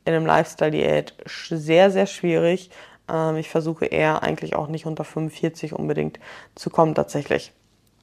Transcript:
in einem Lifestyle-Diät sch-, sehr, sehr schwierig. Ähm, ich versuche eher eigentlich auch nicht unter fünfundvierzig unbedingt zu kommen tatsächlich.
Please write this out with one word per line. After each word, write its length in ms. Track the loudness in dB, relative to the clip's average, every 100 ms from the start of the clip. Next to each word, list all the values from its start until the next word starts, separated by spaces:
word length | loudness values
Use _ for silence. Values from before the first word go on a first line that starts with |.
| -2
in 80 |
einem 120 | 0 4
Lifestyle-Diät 880 | 4 2 0 -2 0 0 0 -2 -10 -16
sch-, 320 | -14 -8 -6
sehr, 340 | 4 6 6
sehr 140 | 4 0
schwierig. 640 | -2 0 2 2 0 -4 -20 -20 -18 -6
Ähm, 240 | -2 0 -2
ich 140 | -2
versuche 360 | -2 -2 -2 0
eher 380 | 2 2 2
eigentlich 320 | 0 -4 -4 -4
auch 120 | -4
nicht 180 | -6 -6
unter 180 | -6
fünfundvierzig 720 | -6 -4 -6 -2 -4 -4 -8
unbedingt 460 | -4 -4 -2 -4 -6 -18 -20 -20 -12
zu 140 | -2
kommen 260 | 4 4 4
tatsächlich. 560 | -2 -2 -2 -2 -4 _ _ _ _ _